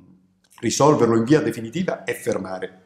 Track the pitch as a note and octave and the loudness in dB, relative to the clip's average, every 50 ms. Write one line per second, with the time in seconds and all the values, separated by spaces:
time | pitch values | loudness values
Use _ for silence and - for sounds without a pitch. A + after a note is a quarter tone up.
0 | - - _ _ _ _ _ _ _ _ _ - - A2+ - - C#3 - - A2+ | -20 -20 _ _ _ _ _ _ _ _ _ -8 -6 -2 0 4 4 6 6 4
1 | A#2 A2+ A#2 A2+ A2+ A#2+ D#3 D3 - A#2 A#2 A2+ A2+ A2+ A#2+ E3+ F#3 - - - | 4 2 2 2 2 4 2 2 2 0 -4 -6 -8 -8 -6 -6 -4 -4 -6 -6
2 | - - A#2+ - - A#2 G2+ F#2+ F#2+ F#2 F#2+ F#2 F#2+ - - - _ | -6 -8 -8 -6 -4 -6 -4 -4 -6 -8 -10 -10 -10 -12 -14 -16 _